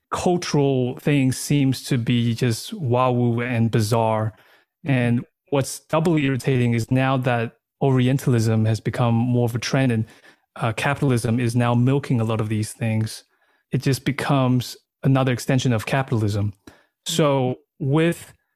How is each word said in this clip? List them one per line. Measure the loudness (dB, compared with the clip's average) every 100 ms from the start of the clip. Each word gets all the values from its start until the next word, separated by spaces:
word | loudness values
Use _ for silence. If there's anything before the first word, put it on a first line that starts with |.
| -10
cultural | -4 0 0 0 0 2 0 -2 -4
things | 0 2 2 0
seems | 0 2 2 0 -2
to | -2
be | 0 0 0 0
just | -2 -2 -8
wah-woo | -8 -2 2 2 2 0 0
and | -2 0 2
bizarre. | 2 2 2 2 0 -2 -6 _ _ _ _
And | -2 0 2 0 -4 _ _
what's | -2 -2 -6
doubly | -4 0 2 2 0
irritating | -2 0 2 2 0
is | 0
now | 0 2 0
that | 0 -2 -4 -10 _ -2
Orientalism | 0 2 2 2 2 2 2 2 2
has | 0
become | -2 -2 0
more | 2 2 0 0
of |
a | -2
trend | -2 0 2
and, | 0 -4 -10 -20 _ _ -6
uh, | -6
capitalism | -2 -2 0 0 0 0 0
is | 0 2
now | 2 2
milking | 2 0 0 0
a |
lot | 0 -2
of | -2
these | -2 -4
things, | -4 -2 -2 -4 -8 -20 _ _ _ _
it | -4
just | -2 -2 -4
becomes | -4 0 2 2 0 -2 -10 _ _
another | 0 2 2
extension | 0 0 0 0
of | 0 0
capitalism. | -2 0 0 0 -2 -4 -6 -18 -20 _ _ -6
So | 0 2 2 -2 -4 _ -6
with | 0 2 2 -2 -10 -20 _